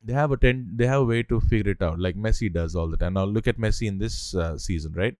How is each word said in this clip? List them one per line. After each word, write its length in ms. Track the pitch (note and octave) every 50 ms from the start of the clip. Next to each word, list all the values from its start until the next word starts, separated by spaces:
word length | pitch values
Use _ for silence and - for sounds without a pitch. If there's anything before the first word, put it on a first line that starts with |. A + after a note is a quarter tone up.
| -
They 80 | A2 A#2+
have 180 | C#3 D3 D3+
a 60 | C#3 B2
ten-, 320 | - B2+ B2 C3 B2 - -
they 100 | A#2 A#2+
have 160 | B2 C3+ C#3
a 40 | C3+
way 180 | A#2 A2+ A#2 A#2
to 160 | - A#2+ A2+
figure 320 | - - - A2 G2+ G2+
it 100 | F#2+ -
out, 160 | F#2 E2 D#2+ E2+
like 200 | F2+ F#2 E2+ G2
Messi 340 | G#2+ A2+ A2+ - A2+ G2+
does 240 | E2 E2+ E2+ D#2+ D#2
all 140 | F2+ E2 E2
the 80 | D#2+ -
time. 160 | - F2 F#2
Now 100 | F#2+ F#2+
look 240 | G2 G#2 A2+ A2+ B2
at 100 | A#2 -
Messi 300 | A2+ G#2+ G#2 - A#2 G#2+
in 100 | G2 F#2+
this, 380 | G#2 A2+ - - - - -
uh, 220 | F#2 E2+ E2 D#2+ C#2
season, 340 | - - F#2+ D#2+ D2+ D#2 D#2+
right? 220 | E2+ F#2+ A2+ -